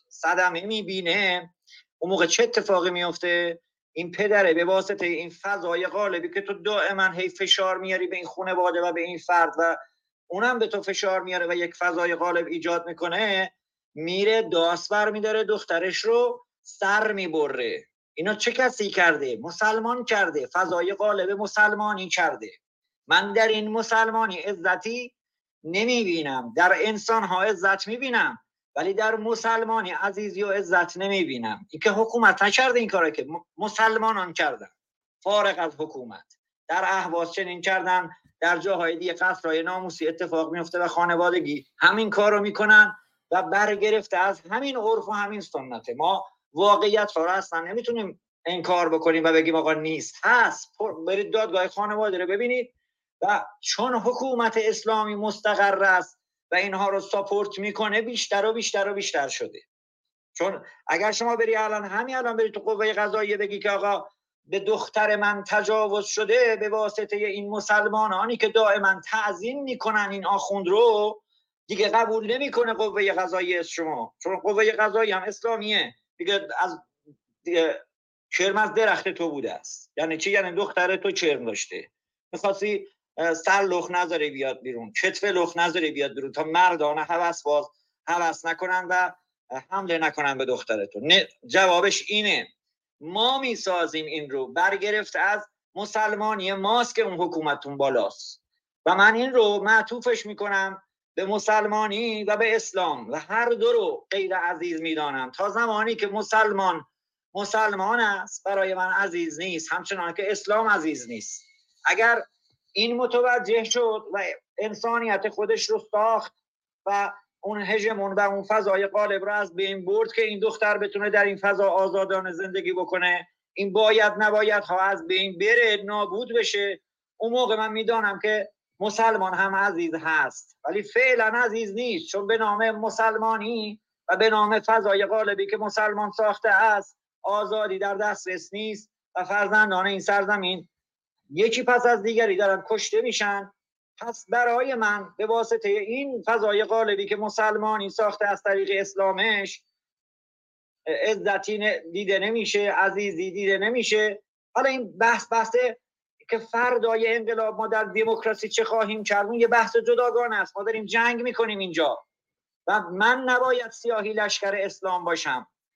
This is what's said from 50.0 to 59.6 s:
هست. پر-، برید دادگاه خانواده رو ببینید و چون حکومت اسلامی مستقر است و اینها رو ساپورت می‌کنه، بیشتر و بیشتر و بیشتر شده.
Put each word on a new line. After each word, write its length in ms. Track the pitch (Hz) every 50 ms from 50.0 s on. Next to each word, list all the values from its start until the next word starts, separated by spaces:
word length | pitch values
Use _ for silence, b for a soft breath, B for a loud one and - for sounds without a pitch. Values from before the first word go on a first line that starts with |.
| - - - - -
هست. 480 | 208 247 240 220 185 - - - - _ -
پر-، 260 | 214 208 160 160 165
برید 280 | 175 190 196 202 -
دادگاه 360 | 202 220 214 175 170 185 185 185
خانواده 500 | - 202 208 214 214 208 214 208 185 180
رو 80 | 180
ببینید 480 | 175 196 202 247 240 247 254 233 - _ _ _ _ _ _ _ _ _ -
و 220 | 175 196 208 202 - - - _
چون 340 | - - - - 226 254 247
حکومت 600 | 226 - 247 240 - 254 269 254 233 240 233 -
اسلامی 580 | 226 214 220 208 - - 220 220 220 214 208 208
مستقر 680 | 202 214 214 202 - - 214 202 190 202 202 196 190 196
است 340 | 190 185 180 175 - - _ _ _ _ _ _ -
و 60 | 170
اینها 320 | 180 196 202 190 190 202 196
رو 120 | 196 190
ساپورت 580 | 190 - - 202 196 - 202 208 202 202 - 190
می‌کنه، 440 | 202 208 202 208 220 208 202 220
بیشتر 420 | 220 240 240 220 - - 202 202 208
و 60 | 220
بیشتر 360 | 226 233 208 - - 202 196 202
و 60 | 196
بیشتر 340 | 196 - - - 151 139 -
شده. 320 | - - 117 - - -